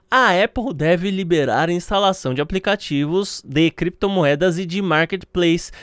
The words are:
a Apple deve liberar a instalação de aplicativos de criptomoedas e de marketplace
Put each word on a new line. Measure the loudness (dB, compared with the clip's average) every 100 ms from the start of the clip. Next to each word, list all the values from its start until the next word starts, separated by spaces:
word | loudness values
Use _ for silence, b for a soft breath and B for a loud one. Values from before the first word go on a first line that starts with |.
| _
a | 2 4
Apple | 4 2 -2 -6
deve | 0 2 2 0
liberar | -2 0 2 2 2 0
a |
instalação | -2 0 2 2 0 -2
de | -2
aplicativos | -2 -2 -2 -2 -2 -2 0 -2 -2 -8
de | -12 -2 -2
criptomoedas | 0 -6 -2 -2 2 2 2 0 0
e | -4
de | -4
marketplace | 0 0 0 -4 -6 0 0 0 -4 B